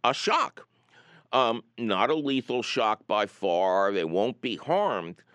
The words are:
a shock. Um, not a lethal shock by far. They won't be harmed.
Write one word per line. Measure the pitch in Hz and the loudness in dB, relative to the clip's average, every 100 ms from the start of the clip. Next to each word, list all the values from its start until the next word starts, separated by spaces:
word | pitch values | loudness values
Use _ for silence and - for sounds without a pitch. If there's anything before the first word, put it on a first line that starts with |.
| 120 | -2
a | |
shock. | 131 - 320 - - - _ _ _ - - _ | 0 0 0 0 -6 -20 _ _ _ -20 -20 _
Um, | 131 120 117 - - | 2 2 0 -6 -6
not | 117 95 120 | -2 2 2
a | 160 | 0
lethal | 139 135 120 123 | -2 -2 -2 -4
shock | 113 135 110 107 - | -2 0 0 0 -2
by | 107 101 | -2 -2
far. | - 98 85 95 92 98 | -2 0 2 2 2 2
They | 98 80 | 0 0
won't | 90 113 - | 0 0 -2
be | 131 - | -6 -6
harmed. | 139 185 202 104 82 92 _ | -2 0 0 -2 -6 -12 _